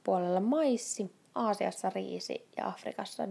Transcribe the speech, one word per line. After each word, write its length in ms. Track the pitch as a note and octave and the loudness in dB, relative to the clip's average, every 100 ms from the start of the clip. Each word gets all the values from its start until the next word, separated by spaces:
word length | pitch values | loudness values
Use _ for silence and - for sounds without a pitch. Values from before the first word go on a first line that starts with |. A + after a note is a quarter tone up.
puolella 360 | - F#3+ F3 F#3 | 0 2 4 4
maissi, 720 | G#3 D4 D4+ A#3 - - F#3+ - _ | 4 4 4 2 -2 -4 -6 -8 _
Aasiassa 560 | - A3+ G3+ F#3+ - F#3+ | -2 2 2 0 0 -2
riisi 520 | F#3+ F#3+ F3+ - - - - | -2 -4 -6 -6 -8 -8 -6
ja 100 | - | -4
Afrikassa 580 | - - - - - G3 | -4 -8 -8 -8 -6 -6